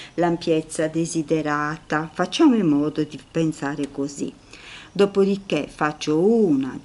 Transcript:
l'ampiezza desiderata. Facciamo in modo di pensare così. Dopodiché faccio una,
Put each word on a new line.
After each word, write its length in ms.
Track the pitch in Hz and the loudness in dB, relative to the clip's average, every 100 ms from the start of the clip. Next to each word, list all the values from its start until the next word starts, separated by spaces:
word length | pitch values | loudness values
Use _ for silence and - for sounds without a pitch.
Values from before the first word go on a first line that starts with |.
| - | -10
l'ampiezza 720 | - 170 165 175 160 156 - 156 | 0 0 0 0 0 -2 -4 -2
desiderata. 1200 | 160 165 170 151 160 151 147 147 160 - 151 160 | -2 -2 -2 -2 -2 0 -2 -2 -6 -4 -4 -4
Facciamo 420 | - 180 - 320 | -4 -4 4 4
in 120 | 226 170 | 6 4
modo 360 | 143 151 151 | 2 0 -2
di 180 | 147 139 - | -4 -8 -8
pensare 640 | 160 160 151 139 147 139 | -2 -2 -2 -6 -6 -6
così. 400 | - 143 - 135 - - - - - - | -6 -8 -6 -10 -10 -20 -20 -20 -20 -6
Dopodiché 760 | 180 196 196 196 202 - 151 - | 0 2 4 2 0 -2 -4 -4
faccio 500 | - 151 - - 156 | -2 -2 -2 0 2
una, 600 | 196 233 196 135 131 - | 4 4 4 2 0 -8